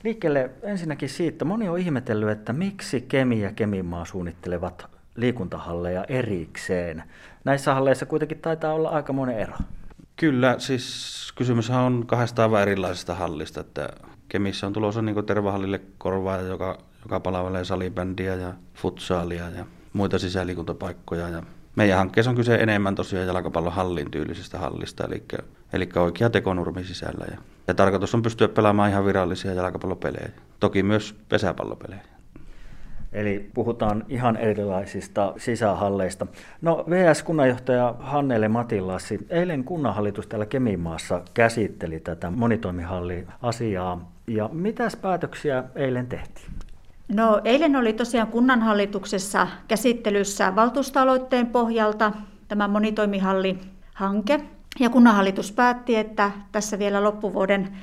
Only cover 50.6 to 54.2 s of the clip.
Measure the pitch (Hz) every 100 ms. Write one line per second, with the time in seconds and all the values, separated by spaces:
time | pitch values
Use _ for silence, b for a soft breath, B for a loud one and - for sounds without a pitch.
50.6 | 240 269 269 285 262 254 254 247 240 247
51.6 | 233 226 214 214 220 208 B B - 208
52.6 | 202 208 214 214 208 196 190 190 190 185
53.6 | - - - - 196 202